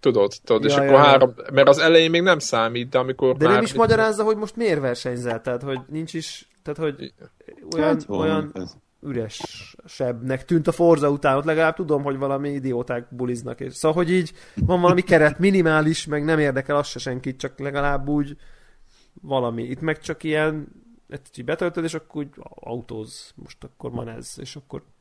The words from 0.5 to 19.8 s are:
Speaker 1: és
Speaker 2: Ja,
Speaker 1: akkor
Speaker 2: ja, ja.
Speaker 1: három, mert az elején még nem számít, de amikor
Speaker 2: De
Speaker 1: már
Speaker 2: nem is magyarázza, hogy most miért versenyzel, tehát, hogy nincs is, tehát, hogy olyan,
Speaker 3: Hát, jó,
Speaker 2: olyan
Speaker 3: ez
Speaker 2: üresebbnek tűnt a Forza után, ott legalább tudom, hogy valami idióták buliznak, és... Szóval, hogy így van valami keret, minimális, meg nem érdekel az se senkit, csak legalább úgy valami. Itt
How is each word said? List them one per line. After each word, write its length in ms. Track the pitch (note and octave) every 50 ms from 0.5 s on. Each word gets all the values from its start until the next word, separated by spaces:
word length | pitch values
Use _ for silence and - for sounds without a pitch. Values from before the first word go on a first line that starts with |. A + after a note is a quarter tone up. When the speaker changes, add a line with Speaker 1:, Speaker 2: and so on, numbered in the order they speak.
| A#2 A2 -
Speaker 1:
és 60 | D3 C#3+
Speaker 2:
Ja, 40 |
Speaker 1:
akkor 160 | C#3 C#3 C#3 C#3
Speaker 2:
ja, 60 | C3+
ja. 60 | D3
Speaker 1:
három, 300 | C#3+ C#3 C3 C3+ B2+ A#2+ - - - C#3+
mert 160 | C3+ C#3 C#3
az 100 | C#3 C#3
elején 320 | D#3 D#3+ E3 E3 E3 D#3+
még 120 | E3 E3+ F3
nem 160 | F#3+ F3+ D#3
számít, 500 | - - - A#2 A2+ A2+ A#2 A#2+ A#2+ B2+
de 100 | - C3+
amikor 380 | B2+ C3 C3 - C3+ C3 C3
Speaker 2:
De 80 | C3+ D3
Speaker 1:
már 100 | E3 -
Speaker 2:
nem 80 | - A#3
is 100 | G#3+ -
magyarázza, 480 | A3+ A3+ A3 A3+ A3 A3 A3 G#3+ G3+ G#3+
hogy 120 | A3 A3
most 200 | G#3 G#3+ G3+ -
miért 240 | A3+ A#3 G#3+ E3+ D3
versenyzel, 600 | C3+ B2+ A#2+ - - C3 B2 B2 B2 A#2+ A#2 A2+
tehát, 220 | - C3 B2 B2 C3+
hogy 160 | C#3 C3+ C3 B2 -
nincs 260 | D3 D#3 D#3+ D#3+ -
is, 340 | D#3+ D#3+ - - - - _ _ _ _
tehát, 160 | - D3 D3+
hogy 340 | D#3+ D3+ C#3 B2+ - C3+ _ _ - - _ _ _ - - - - D#3 D#3+
olyan, 140 | E3 D3+ D3+
Speaker 3:
Hát, 160 | C#3+ - - -
jó, 100 | G#2 -
Speaker 2:
olyan 320 | - D#3+ D#3+ D#3 D3+ D3 -
Speaker 3:
ez 180 | F#2+ F2+ F2 - - _ _ _ _ -
Speaker 2:
üresebbnek 1400 | C#3+ C3+ A#2+ A2+ G#2+ - - - - - - - - - - - - - - C3+ B2 B2 A2+ A#2+ C3 C3+ C3 -
tűnt 220 | - F3 E3 D3
a 60 | F3+ E3
Forza 380 | - E3+ E3+ E3 D3 C#3+ C#3+
után, 260 | C#3+ C#3+ - D3 C3+
ott 80 | C#3 D3
legalább 300 | D#3+ D#3+ D#3 D#3+ D#3+ D#3+
tudom, 280 | - F#3 D3 D3+ C#3 C#3+
hogy 160 | C#3+ C#3 C3+
valami 320 | C#3 C3+ C#3 C#3 C#3+ C#3+
idióták 560 | C#3+ C#3 C3 C3+ B2 A#2+ A#2+ - B2+ A#2+ B2 _
buliznak, 500 | - B2 B2+ B2 B2 A#2 B2 A#2+ A#2+ -
és... 140 | C3+ C3 C3
Szóval, 220 | - - D#3 D#3
hogy 160 | E3+ F3+ D#3+ F3+
így 200 | F#3 F3 D#3+ - - - - -
van 260 | - - - F#3 F3+
valami 220 | F3 F3 F3+ F3+ F3+
keret, 360 | - F#3 D#3+ D3+ D3+ C#3+ C#3
minimális, 680 | E3+ G3+ G3 F#3+ F3 D#3+ D#3 D#3 D#3 D#3 D#3+ - -
meg 180 | D#3 D3 D3 D3
nem 140 | D#3 D#3+ D#3
érdekel 380 | D3+ C#3+ C3 C3+ C3+ - D3
az 100 | C#3+ D3
se 120 | - - C3+
senkit, 400 | - C3+ B2 B2+ C3 C3+ C3 -
csak 200 | - C3+ - -
legalább 500 | C#3 C#3+ C#3 C#3+ C#3+ C#3+ C#3+ C#3 C3+ C#3
úgy 280 | D3 D3 C#3+ C#3 D3 - - - - _ _ _ _ _ - _ _ _ _ _ _ - -
valami. 400 | D3+ C#3 C3+ B2 A#2+ A#2 A#2 A#2
Itt 180 | B2 C3 C3